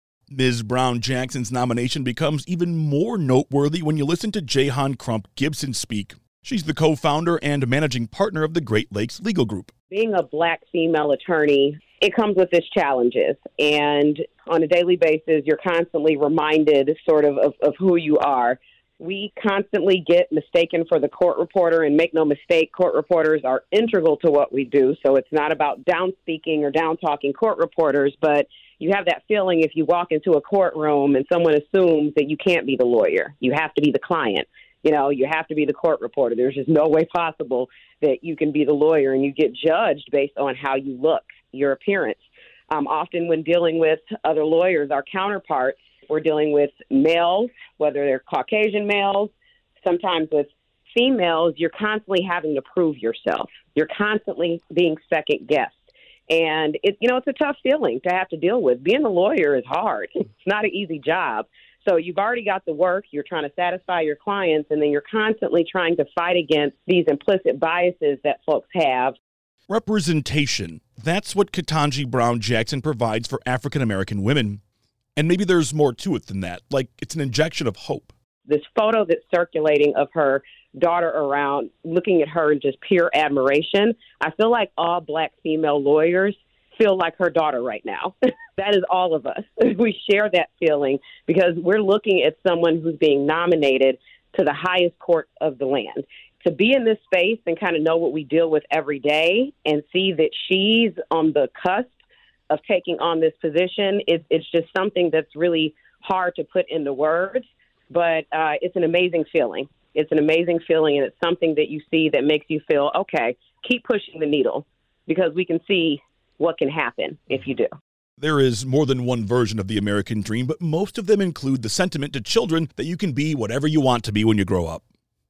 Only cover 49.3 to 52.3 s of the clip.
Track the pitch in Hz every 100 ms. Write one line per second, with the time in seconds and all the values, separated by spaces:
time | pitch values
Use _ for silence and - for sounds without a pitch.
49.3 | _ _ _ _ _ 185 175 185 170 156
50.3 | 151 147 _ _ _ _ 240 254 247 170
51.3 | 160 170 143 165 - 208 214 202 185 190